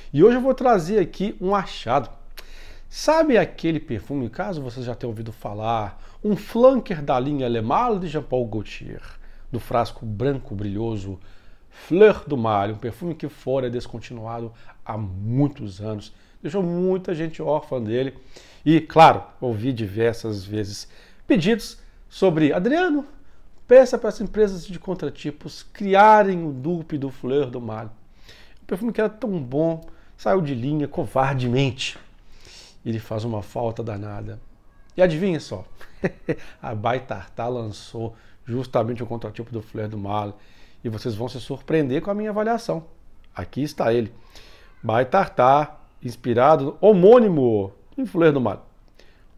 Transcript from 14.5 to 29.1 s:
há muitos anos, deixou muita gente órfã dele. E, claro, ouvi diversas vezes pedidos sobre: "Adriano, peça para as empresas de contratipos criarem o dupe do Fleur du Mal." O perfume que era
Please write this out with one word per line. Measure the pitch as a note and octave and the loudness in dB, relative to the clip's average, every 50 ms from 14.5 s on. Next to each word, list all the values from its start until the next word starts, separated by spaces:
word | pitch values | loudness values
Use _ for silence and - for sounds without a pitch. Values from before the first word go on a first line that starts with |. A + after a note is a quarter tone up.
| A2+ - - - - - - | -14 -16 -20 -20 -20 -18 -12
há | - A2+ | -10 -8
muitos | A2 A2 G2 F#2 F#2+ G2+ G#2+ A#2+ C3 D3 C#3+ - - A2 G#2+ F#2 F2+ | -8 -6 -8 -8 -6 -4 -2 2 2 2 2 0 -4 -12 -12 -12 -10
anos, | G#2 A2 G#2+ G#2 G2+ - - - - - - - | -10 -8 -8 -10 -10 -14 -20 -20 -20 -20 -20 -14
deixou | - D#3+ D3 G3+ F#3+ | -10 -6 -4 -2 -2
muita | E3+ E3+ F3 F#3 F#3 F#3+ F#3+ F#3 - F#3 | -2 -2 0 0 0 0 -2 -2 -4 -6
gente | D3+ D#3+ E3 D#3 - D#3 | -4 -4 -6 -6 -6 -4
órfã | D3 C#3+ D3+ D3 - C#3+ C3 A#2 | -2 -2 -2 -2 -4 -6 -4 -4
dele. | G#2 A2+ B2 C3+ C3+ C3 - - - - - - - - - - | -2 -2 -2 -2 -2 -6 -10 -18 -20 -20 -20 -20 -20 -16 -6 2
E, | D3 D#3+ D#3+ | 4 4 4
claro, | D#3 - - D#3 D#3+ D3 A#2+ G2+ - - - - | 4 4 6 10 10 10 10 6 0 -10 -14 -8
ouvi | - B2+ A#2 G#2 G#2 C3 C3+ | -6 -4 -4 -2 -2 -4 -2
diversas | G#2+ A2 G2 F#2 G#2+ A2+ A#2 A2 - - A2+ G#2+ G2+ F#2 | -2 -4 -4 -2 2 2 2 2 0 -4 -6 -6 -6 -8
vezes | G2 G#2 G#2+ G#2 G#2 G2+ - - - - - - - - - - | -6 -6 -6 -6 -6 -8 -12 -14 -16 -18 -20 -20 -20 -20 -10 -2
pedidos | - D#4 G#3+ C#3+ F#3 A#3 A3 - - - - - - - - - - | 2 2 2 4 2 0 0 -2 -8 -16 -18 -20 -20 -20 -20 -20 -16
sobre: | - - - F#3+ E3 D#3 D#3 C3+ D3 | -6 2 2 2 4 4 4 4 2
"Adriano, | F3+ F3+ A#3 C#4+ E4+ F#4 F4+ D4 D4 C4 - - - - - - - - - - - - | 2 0 0 2 2 2 2 0 -2 -4 -6 -14 -20 -20 -20 -20 -20 -20 -20 -20 -8 2
peça | - A#3+ C4 C4 B3 - A3+ | 8 10 10 10 8 4 -2
para | - A3 | -2 -2
as | G#3 - | -4 -4
empresas | G#3+ F#3 - G#3 G#3+ G3+ F#3+ F3+ D#3+ | -6 -4 0 2 2 2 2 -4 -10
de | - F#3 E3 | -12 -12 -12
contratipos | - - F3+ F3 - C#3+ C3+ - - D3+ C#3+ - - D3+ - - - | -8 -8 -8 -6 -6 -8 -8 -8 -10 -10 -10 -10 -12 -16 -16 -16 -18
criarem | - - - G#3 G3 F#3+ F#3+ G3+ G#3+ G#3+ G#3+ G#3 G3 F#3+ F3 E3 | -18 -12 -6 -2 4 8 10 10 12 10 10 8 6 4 0 -2
o | D#3 | -4
dupe | C#3 B2+ B2+ D#3 F3+ E3+ D#3 - - | -6 -6 -4 -4 -4 -4 -4 -6 -6
do | C#3+ B2+ C#3 | -6 -6 -6
Fleur | C3 - - B2 C3 C#3+ D3 B2+ | -8 -6 -4 0 0 0 0 0
du | A#2+ B2+ | -4 -8
Mal." | A#2+ A2 A2 A2 A#2 A2+ A2 - - - - - - - - - - - - - - | -8 -8 -8 -8 -10 -12 -14 -18 -20 -20 -20 -20 -20 -20 -20 -20 -20 -20 -20 -16 -10
O | |
perfume | - G#3+ F3+ G#3+ A#3+ G3+ | -8 -6 -4 -4 -4 0
que | - | 0
era | A3 G#3+ | 0 0